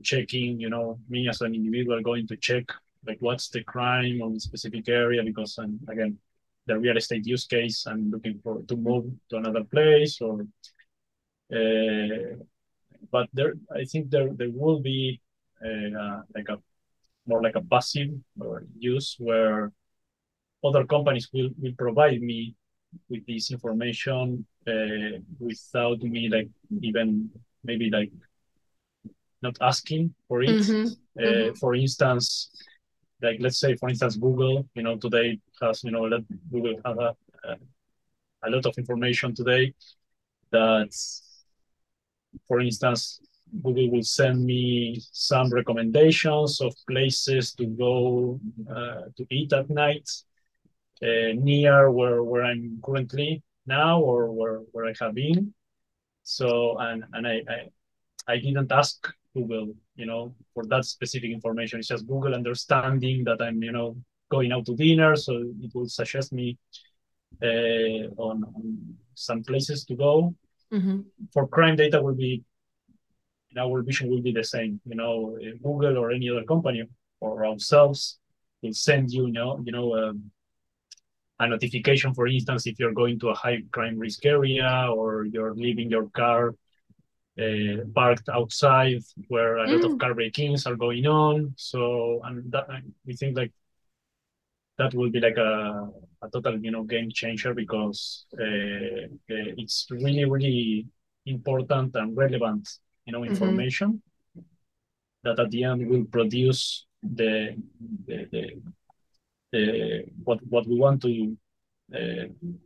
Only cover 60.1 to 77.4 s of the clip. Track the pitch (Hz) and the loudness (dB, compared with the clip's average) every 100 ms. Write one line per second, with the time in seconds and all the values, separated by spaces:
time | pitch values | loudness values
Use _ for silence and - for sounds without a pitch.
60.1 | 117 123 123 _ - 110 131 127 - 120 | -6 -8 -14 _ -10 -2 -2 -2 -6 -8
61.1 | 131 117 113 117 113 113 117 110 120 110 | -6 -6 -6 -4 -4 -4 -6 -6 -6 -4
62.1 | 135 139 127 120 120 - 135 131 135 127 | -4 -2 -2 -4 -4 0 2 2 0 0
63.1 | 131 123 113 117 113 113 120 117 120 - | 0 0 0 -2 -2 -4 -4 -4 -6 -16
64.1 | _ - 139 123 123 113 120 156 160 156 | _ -2 0 2 0 -2 2 6 8 8
65.1 | 151 147 120 120 - 123 123 120 - - | 4 2 -4 -4 -8 -10 -8 -6 -4 -4
66.1 | 135 135 127 123 123 _ - - _ _ | -4 -4 -4 -6 -6 _ -20 -20 _ _
67.1 | _ _ - 120 117 117 113 113 110 107 | _ _ -4 0 2 2 2 2 0 -6
68.1 | 104 113 110 107 110 110 110 113 - _ | -6 -4 -4 -6 -8 -8 -8 -10 -18 _
69.1 | - - 117 117 135 139 143 - 123 139 | -12 -6 -6 -2 -2 -2 -4 -6 2 6
70.1 | 151 175 175 _ _ _ 214 190 190 196 | 6 4 0 _ _ _ -2 0 -2 -6
71.1 | - - - 135 - 160 156 151 156 135 | -16 -4 0 2 6 6 6 4 4 2
72.1 | 131 127 123 - _ _ _ _ _ _ | 0 -2 -4 -8 _ _ _ _ _ _
73.1 | _ _ _ _ 123 127 127 120 135 127 | _ _ _ _ -4 -2 -2 -2 -2 0
74.1 | 127 123 113 110 123 113 104 - 113 117 | 0 0 0 -2 -2 -4 -6 -8 -4 -2
75.1 | 117 110 113 110 117 131 147 143 131 117 | -2 -4 -8 -12 -8 -4 2 2 2 0
76.1 | 123 123 120 113 160 165 120 113 - _ | 0 -2 -2 0 2 2 -2 -4 -14 _
77.1 | - 110 110 | -10 -6 -2